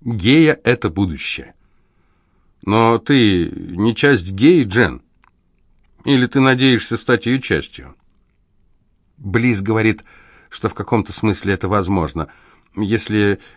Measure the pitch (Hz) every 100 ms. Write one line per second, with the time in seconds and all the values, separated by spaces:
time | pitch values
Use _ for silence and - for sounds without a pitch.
0 | 123 113 98 151 156 - - 123 107 80
1 | 95 73 - - 62 _ _ _ _ _
2 | _ _ _ _ _ _ - 110 117 117
3 | - 139 110 90 82 - 85 87 110 110
4 | 147 131 87 95 139 180 110 107 98 60
5 | _ _ _ _ _ _ _ _ _ _
6 | - 139 123 139 131 127 131 117 - 117
7 | - 120 117 135 - 80 - - 64 -
8 | _ _ _ _ _ _ _ _ _ _
9 | _ _ 101 107 123 107 98 110 110 -
10 | - - _ _ _ - 110 - 101 113
11 | 98 - 110 92 98 95 92 101 90 98
12 | 78 82 78 _ _ _ _ - 104 110
13 | - 107 104 95 -